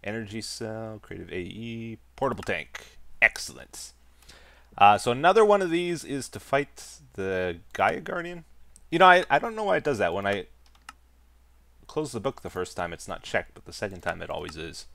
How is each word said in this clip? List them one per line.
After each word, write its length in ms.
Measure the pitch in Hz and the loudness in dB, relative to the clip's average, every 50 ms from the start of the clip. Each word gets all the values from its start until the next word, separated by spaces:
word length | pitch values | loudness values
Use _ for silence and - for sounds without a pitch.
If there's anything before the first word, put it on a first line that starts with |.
| - | -8
Energy 360 | 101 107 113 113 101 101 113 | -6 -8 -6 -8 -8 -10 -10
cell, 600 | 104 - - - 117 110 110 110 113 110 110 104 | -10 -10 -10 -10 -8 -8 -8 -8 -10 -10 -12 -14
creative 300 | - - - 98 90 85 | -16 -16 -14 -14 -12 -10
A 100 | - 92 | -8 -8
E, 580 | 90 85 90 104 113 117 113 117 113 113 113 - - - _ | -8 -8 -10 -10 -10 -10 -10 -10 -10 -12 -12 -14 -18 -20 _
portable 280 | - 135 135 113 - - | -4 -2 -2 -2 -4 -4
tank. 540 | - 98 82 76 - - - - - - - - - - - | -6 -6 -6 -6 -10 -16 -18 -18 -18 -20 -20 -18 -16 -4 2
Excellent. 680 | 113 110 - - - - - 62 62 - - - - - - _ - - - _ - - - - - - - - - - - | 2 2 2 0 -12 -12 -14 -16 -20 -18 -18 -18 -18 -18 -20 _ -20 -20 -20 _ -20 -20 -20 -20 -20 -20 -20 -20 -20 -18 2
Uh, 220 | - 101 104 104 101 | 8 8 8 8 8
so 120 | - 123 | 2 0
another 340 | 120 131 147 175 202 220 220 | -2 4 4 6 6 8 8
one 180 | 208 208 202 | 6 6 4
of 80 | 190 175 | 4 0
these 340 | 165 175 175 175 175 156 - | 0 0 0 -2 -4 -6 -6
is 240 | - 139 139 120 - | -8 -8 -8 -8 -8
to 100 | - 101 | -12 -14
fight 460 | - - - 139 143 - - - - - - - - - - | -6 0 0 0 0 -2 -8 -20 -18 -18 -20 -20 -20 -16 -8
the 440 | - 95 95 95 92 92 90 85 85 - - | -6 -4 -2 -2 0 -2 -2 -4 -6 -12 -16
Gaia 280 | - - 95 101 - - | -2 2 2 2 2 0
Guardian. 440 | 156 - - 175 170 175 175 175 165 _ - - - - - - - - | -6 -6 -6 -6 -6 -8 -10 -12 -16 _ -20 -20 -20 -20 -20 -20 -10 -4
You 100 | 160 170 | 4 8
know, 60 | 185 | 10
I, 180 | 185 180 180 170 - | 10 10 8 6 4
I 100 | 139 151 | 2 2
don't 180 | - 233 220 | 2 0 -4
know 80 | 220 214 | -2 0
why 120 | 196 185 | 0 0
it 80 | 160 - | 2 2
does 140 | 151 135 104 | 0 0 2
that. 160 | 101 87 85 | 0 0 0
When 120 | 98 98 | 0 0
I 200 | 101 101 98 90 - - - - - - - _ - - _ _ _ _ _ - _ _ _ _ _ _ - _ _ - - - - | 0 -2 -2 -4 -10 -16 -20 -20 -20 -20 -20 _ -20 -20 _ _ _ _ _ -20 _ _ _ _ _ _ -20 _ _ -20 -20 -20 -8
close 240 | - 151 156 135 | -6 -6 -6 -4
the 80 | - 113 | -8 -6
book 200 | 98 135 131 - | -6 -6 -6 -6
the 80 | - - | -14 -10
first 280 | - 92 90 - - | -6 -6 -6 -6 -4
time, 160 | - 87 85 | -6 -6 -6
it's 160 | 85 - - - | -6 -12 -10 -12
not 160 | 87 82 - | -12 -12 -10
checked, 300 | - - 101 87 - - | -4 -4 -4 -4 -4 -16
but 100 | - - | -20 -20
the 80 | - | -16
second 280 | - - - 104 98 87 | -10 -8 -8 -8 -8 -8
time 220 | - 90 85 87 | -6 -8 -6 -6
it 80 | 85 76 | -8 -8
always 260 | 78 80 78 87 76 | -8 -8 -8 -10 -10
is. 300 | 80 78 80 73 - - - - | -12 -12 -12 -12 -16 -18 -18 -20